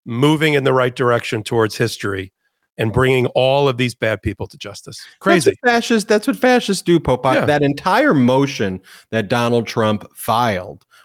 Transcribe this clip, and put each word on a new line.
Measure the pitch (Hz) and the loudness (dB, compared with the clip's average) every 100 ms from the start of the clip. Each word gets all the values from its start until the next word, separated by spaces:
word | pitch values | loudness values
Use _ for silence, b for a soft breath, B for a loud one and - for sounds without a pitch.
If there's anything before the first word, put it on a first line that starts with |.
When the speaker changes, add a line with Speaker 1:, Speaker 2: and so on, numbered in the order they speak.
| - | -10
Speaker 1:
moving | 120 143 156 156 | 0 2 2 0
in | 147 135 | 0 2
the | |
right | 131 127 123 | 2 0 0
direction | 127 120 - 110 | 0 0 -2 -8
towards | 104 117 110 - | -4 -2 -2 0
history | 117 - 104 98 95 _ _ _ _ - | -4 -4 -8 -8 -10 _ _ _ _ -6
and | 113 | -2
bringing | 107 131 131 123 | 0 2 2 0
all | - 131 139 143 | 0 2 2 0
of | 120 | 0
these | 127 - | -2 -2
bad | 113 107 | -4 -2
people | 113 98 113 | -6 -8 -10
to | - | -14
justice? | 101 101 - - B B | -18 -18 -18 -20 B B
Crazy. | - 196 - | 2 2 2
Speaker 2:
That's | - | 0
what | 254 | 0
fascists, | 233 233 233 196 | 0 2 0 2
that's | 214 214 | 0 0
what | 202 | 0
fascists | 254 247 - 196 | 2 2 0 -2
do, | - 170 | 2 2
Popak. | 151 127 135 156 | 2 0 2 2
Speaker 1:
Yeah. | - | 2
Speaker 2:
That | 147 | 2
entire | 143 143 - 208 294 | 0 0 0 2 4
motion | 165 123 131 139 139 104 92 B B B | 4 4 4 0 -2 -6 -6 B B B
that | 110 98 | -4 -2
Donald | 120 120 120 113 | 0 0 0 0
Trump | - 110 107 - | -2 0 -2 -6
filed | - - 113 120 95 92 69 _ b | -10 -2 0 0 -2 -6 -16 _ b